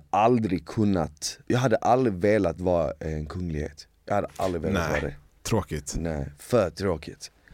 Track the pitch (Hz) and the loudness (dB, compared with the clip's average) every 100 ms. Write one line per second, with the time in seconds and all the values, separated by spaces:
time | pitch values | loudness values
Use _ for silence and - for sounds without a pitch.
0 | - 95 113 123 107 87 - - 104 95 | 0 4 4 4 2 -2 -4 0 2 2
1 | 76 - - - - 123 127 - - 127 | 0 -6 -10 -8 -2 0 2 2 4 4
2 | 123 92 101 110 87 82 90 87 76 - | 2 2 2 4 2 0 2 2 0 -4
3 | 78 78 76 92 87 76 - - - _ | -6 -6 -6 -6 -4 -4 -6 -10 -20 _
4 | - 101 - - 92 85 78 92 78 73 | -4 -2 -2 -2 -2 -2 0 0 0 -2
5 | 73 - - _ - 110 - 76 - - | -4 -8 -18 _ -2 -2 -2 -6 -6 -4
6 | 82 76 69 71 - 120 87 92 95 78 | -4 -4 -6 -10 0 2 2 0 -2 -2
7 | - - - _ - | -6 -16 -18 _ -20